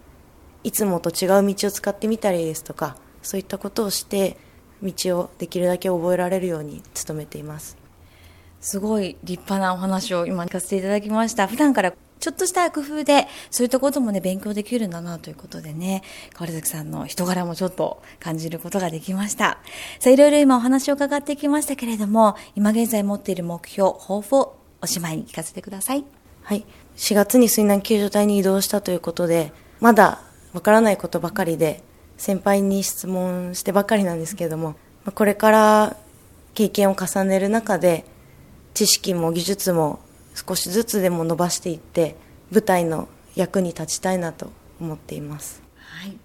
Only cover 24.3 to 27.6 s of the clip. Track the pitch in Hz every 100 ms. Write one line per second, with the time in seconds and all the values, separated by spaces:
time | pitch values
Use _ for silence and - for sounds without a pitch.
24.3 | 269 - - _ _ 175 180 165 160 -
25.3 | - 165 - 196 196 - 269 285 - _
26.3 | - - 208 - - - - - 202 202
27.3 | 254 226 -